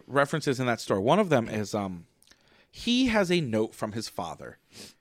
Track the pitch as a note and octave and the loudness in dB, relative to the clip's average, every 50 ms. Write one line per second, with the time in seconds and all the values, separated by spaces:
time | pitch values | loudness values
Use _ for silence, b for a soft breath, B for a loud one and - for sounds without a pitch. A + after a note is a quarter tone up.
0 | - - B2 C#3 C#3 - - D3+ - D3 B2+ B2 C3 B2 A2+ - - - A#2 F#2+ | -2 -2 2 2 2 2 0 -2 0 0 0 0 0 0 0 -2 0 0 0 2
1 | G2 B2+ E3 G3+ G#3+ E3+ D3 A#2 A#2 - A2 G#2+ G#2 - - G#2 G2 F#2+ F2+ E2+ | 4 4 4 4 4 4 2 2 2 0 -2 -4 -4 -4 -4 -4 -4 -4 -6 -10
2 | E2 _ _ _ _ b b b b b b b b b b - - A3+ A#3+ B3 | -14 _ _ _ _ b b b b b b b b b b -8 -2 0 2 2
3 | C4 A#3+ A3 G#3+ F#3+ E3+ F3+ F3 D3+ A#2 G#2+ A2 A2+ A2 - - A2+ G#2+ G#2 A#2 | 2 4 4 2 2 2 2 0 0 0 0 0 0 -2 -4 -8 -8 -6 -6 -6
4 | G#2 - - - F2+ D#2+ D2 C#2 C2+ A#1 - - _ B B B B B B B | -8 -8 -8 -8 -8 -8 -10 -12 -14 -16 -18 -20 _ B B B B B B B